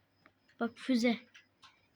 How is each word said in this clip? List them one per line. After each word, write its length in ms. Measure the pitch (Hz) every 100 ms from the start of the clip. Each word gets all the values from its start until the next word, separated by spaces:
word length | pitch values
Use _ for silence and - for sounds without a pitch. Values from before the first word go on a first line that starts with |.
| _ _ - _ _ _
Bak, 100 | 233
füze. 420 | - - 247 240 220 - - _ _ - _ _